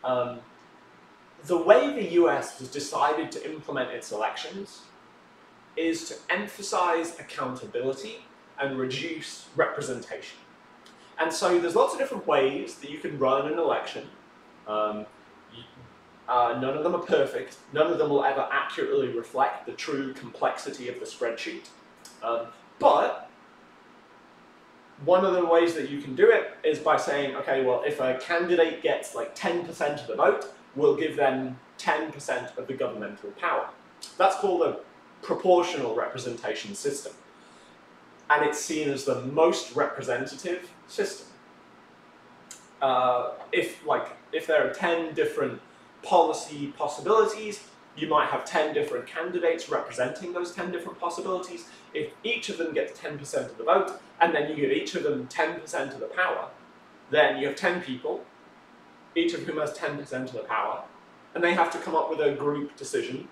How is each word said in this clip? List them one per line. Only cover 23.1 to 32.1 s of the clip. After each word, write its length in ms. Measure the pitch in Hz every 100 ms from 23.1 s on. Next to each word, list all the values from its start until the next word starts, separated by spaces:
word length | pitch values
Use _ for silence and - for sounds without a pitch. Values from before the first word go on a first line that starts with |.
| - - - - - - - - - - - - - - - - - - -
one 200 | 143 185
of 100 | 190
the 120 | 180 170
ways 280 | 165 170
that 160 | 160 135
you 100 | 143
can 160 | - 127
do 120 | 214
it 260 | 220 - -
is 160 | 156 143
by 160 | 160 156
saying, 400 | - 143 139 131
"Okay, 260 | 139 135
well, 200 | 131 123 143
if 140 | 147
a 140 | 131
candidate 680 | 123 - 170 175 175 160 147
gets, 320 | 156 - -
like, 180 | - 113
ten 300 | - 180 175
percent 360 | 170 160 147 143
of 80 | -
the 80 | 113
vote, 300 | 175 202 - - -
we'll 220 | 135 147 147
give 200 | 156 139
them 420 | 139 131 131 127 - -
ten 320 | - 156 160